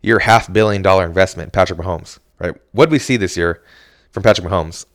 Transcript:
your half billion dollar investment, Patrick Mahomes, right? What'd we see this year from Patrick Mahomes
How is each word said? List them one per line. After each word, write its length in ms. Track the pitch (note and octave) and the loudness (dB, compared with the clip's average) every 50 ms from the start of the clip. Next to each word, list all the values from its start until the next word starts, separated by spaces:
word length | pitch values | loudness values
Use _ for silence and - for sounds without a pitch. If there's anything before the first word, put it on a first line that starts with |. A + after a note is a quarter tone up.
your 160 | - G2+ A2+ G2+ | 2 2 2 2
half 340 | - A2+ A2+ A2+ - - | 4 4 4 4 4 2
billion 300 | F#2 G#2+ G#2+ G#2+ G#2 G2 | 0 2 2 2 0 0
dollar 240 | F#2 F#2+ F#2+ F#2+ F#2 | 2 2 2 2 2
investment, 460 | E2+ E2 F#2 F#2+ F#2 - E2+ E2 - | 0 2 0 0 0 0 -12 -14 -6
Patrick 260 | - F#2 F#2 - F#2 D#2+ | 0 0 0 0 0 -10
Mahomes, 400 | E2 F#2 F2 D#2+ - - - _ _ _ _ _ | -8 -8 -8 -10 -10 -16 -20 _ _ _ _ _
right? 160 | F2 F2 - _ _ _ | -10 -10 -10 _ _ _
What'd 180 | _ G2+ D3 E3 | _ 2 2 2
we 80 | D#3 C#3 | 2 -2
see 180 | - - C3 | -2 -2 -2
this 200 | A#2 G2 F2 - | -2 -2 -4 -2
year 260 | F2 E2+ E2+ E2 - _ _ _ _ _ _ _ _ _ _ | -2 -2 -2 -2 -6 _ _ _ _ _ _ _ _ _ _
from 140 | _ - F#2+ | _ -2 2
Patrick 240 | A2 G#2 F#2+ F2+ F2+ | 2 2 2 0 -4
Mahomes 380 | G2+ F2+ D#2+ D#2+ F2+ - - _ _ | -4 -4 -4 -6 -10 -16 -20 _ _